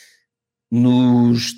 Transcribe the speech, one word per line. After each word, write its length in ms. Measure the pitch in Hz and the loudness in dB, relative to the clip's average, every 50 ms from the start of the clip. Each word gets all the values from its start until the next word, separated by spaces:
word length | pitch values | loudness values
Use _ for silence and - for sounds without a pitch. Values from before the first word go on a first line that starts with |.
| - _ _ _ _ _ _ _ _ _ _ _ _ - | -20 _ _ _ _ _ _ _ _ _ _ _ _ -6
nos 840 | 113 117 120 123 123 123 127 123 123 120 120 120 120 117 117 - - | -4 0 0 0 2 2 2 2 2 2 2 0 0 -2 -4 -8 -12